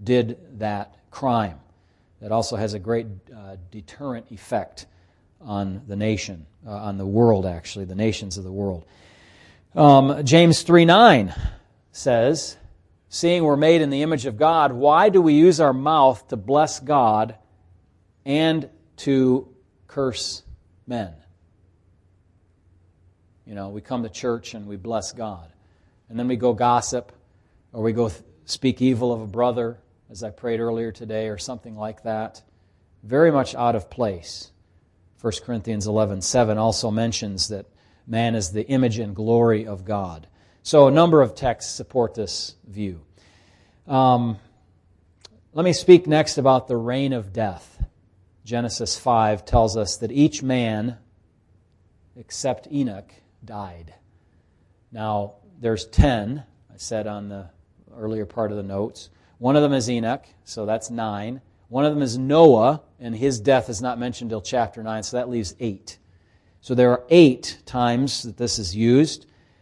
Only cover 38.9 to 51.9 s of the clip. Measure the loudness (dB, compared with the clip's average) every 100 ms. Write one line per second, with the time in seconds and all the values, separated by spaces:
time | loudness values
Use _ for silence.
38.9 | -2 -8 -6 0 2 4 2 -2 -12 -8
39.9 | -6 -6 -12 -20 _ _ _ 2 6 8
40.9 | 6 6 6 4 0 -6 -6 -10 -14 -6
41.9 | -2 -2 -4 -8 -8 -12 -16 -20 -10 -10
42.9 | -10 _ _ _ _ _ _ _ _ -4
43.9 | 2 4 4 0 -6 _ _ _ _ _
44.9 | _ _ _ -20 _ _ -2 0 0 8
45.9 | 8 8 0 0 0 2 2 0 -4 -2
46.9 | -4 -2 -4 -6 -6 -6 -6 -18 _ -12
47.9 | _ _ _ _ _ -8 -6 -4 -6 -8
48.9 | -4 0 2 2 0 0 2 2 0 -6
49.9 | -6 -6 2 2 2 -4 -2 -2 -2 -6
50.9 | -8 _ _ _ _ _ _ _ _ _